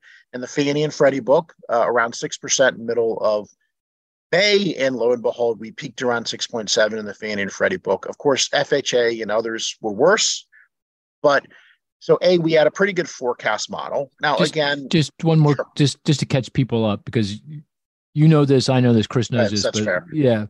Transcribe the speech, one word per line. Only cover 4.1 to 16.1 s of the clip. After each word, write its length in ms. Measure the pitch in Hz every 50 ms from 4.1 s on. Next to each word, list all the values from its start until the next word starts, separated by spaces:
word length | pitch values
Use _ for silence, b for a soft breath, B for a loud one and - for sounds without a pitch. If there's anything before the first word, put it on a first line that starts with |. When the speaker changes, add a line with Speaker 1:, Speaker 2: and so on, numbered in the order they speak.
| _ _ _ -
Speaker 1:
May." 440 | - 175 202 208 208 202 202 170 143
And 200 | - 135 135 131
lo 160 | 117 113 120
and 100 | 123 117
behold, 380 | 113 120 113 - 120 117 113 101
we 120 | 110 113
peaked 300 | - - - 123 110 -
around 240 | 131 120 120 117 113
six 220 | - - 107 - -
point 220 | - 117 107 95
seven 300 | - - 107 107 110 110
in 60 | 107
the 80 | 101 95
Fannie 280 | - 110 107 104 101
and 100 | 98 95
Freddie 240 | - - 101 98 95 90
book. 280 | - - 98 - -
Of 120 | - 98 -
course, 320 | - 143 135 120 - - -
F 180 | 143 143 -
H 220 | 151 143 131 - -
A 260 | 123 120 117 117 113
and 100 | 110 101
others 440 | 104 113 113 113 113 110 107 - - _
were 100 | - 110 101
worse, 540 | 98 135 175 208 226 - - - - - _ b b b b b _ _ _ _ _ _ _ _ _
but 240 | - 147 143 131 - - b b b b b b b _ _ _
so 180 | - - 160 -
A, 160 | - 180 185 175
we 160 | 165 160 160
had 140 | 156 151 151
a 40 |
pretty 220 | - - 196 202 196
good 160 | 175 165 -
forecast 600 | - - 131 123 120 - - 117 107 104 - -
model. 420 | 98 78 69 69 - 123 139 131 _ -
Now, 160 | 147 151 143 -
Speaker 2:
Just, 140 | 170 151
Speaker 1:
again, 360 | - 156 147 143 143 143 139 120
Speaker 2:
just 220 | - 170 147 - _ - -
one 160 | 160 160 160
more, 160 | 151 147 143
Speaker 1:
Sure. 100 | 131 - - -
Speaker 2:
just, 260 | - 151 131 - _ -
just 140 | -